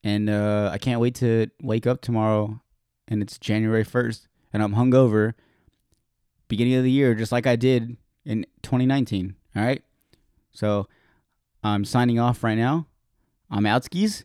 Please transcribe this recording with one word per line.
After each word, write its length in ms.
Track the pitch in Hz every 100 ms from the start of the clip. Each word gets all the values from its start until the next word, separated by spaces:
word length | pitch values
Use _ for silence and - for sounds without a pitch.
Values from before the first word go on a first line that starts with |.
And, 280 | 104 104 104
uh, 400 | 104 104 104 104
I 60 | 82
can't 240 | 131 120
wait 140 | 120 123
to 320 | 123 113 110 _
wake 240 | 135 113 120
up 160 | 127
tomorrow, 600 | - 113 110 107 107 110 _ _ _ _ -
and 120 | 110
it's 160 | 98 -
January 460 | - 107 110 110
first, 460 | 107 123 120 113 _ _ _
and 100 | 107
I'm 120 | 107 104
hungover 580 | 127 127 127 107 107 113 _ _ _ _ _ _ _ _ _ _ _
beginning 280 | 107 120 127
of 80 |
the 80 | 127
year, 240 | 135 135 110
just 180 | 110
like 120 | 123 123
I 120 | 120
did 400 | 127 127 117 120 _ _
in 220 | 147 113 - _
twenty 240 | - 127 127
nineteen, 500 | 139 123 98 92 95 _ 98
all 60 |
right? 200 | 113 135 _ _ _ _ _ _ _
So 360 | - 107 104 104 _ _ _ _ _ _ _
I'm 200 | 107 104
signing 340 | 101 127 123 117
off 280 | 120 123 113
right 120 | 110
now. 300 | 120 156 156 _ _ _ _ _ _
I'm 140 | 101 104
outskis. 580 | 117 - 175 214 -